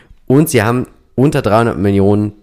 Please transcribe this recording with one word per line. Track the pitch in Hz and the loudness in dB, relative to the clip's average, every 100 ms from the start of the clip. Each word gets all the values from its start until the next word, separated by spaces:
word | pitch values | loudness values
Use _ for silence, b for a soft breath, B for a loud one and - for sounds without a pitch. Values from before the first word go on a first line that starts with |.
| b b - | b b 0
und | 131 156 | 0 2
sie | 120 | 0
haben | 104 123 - _ _ - | 0 -2 -6 _ _ -2
unter | 139 156 | 0 0
dreihundert | 113 107 117 67 | 0 0 0 -2
Millionen | 101 98 98 104 104 - | -2 0 2 0 -2 -6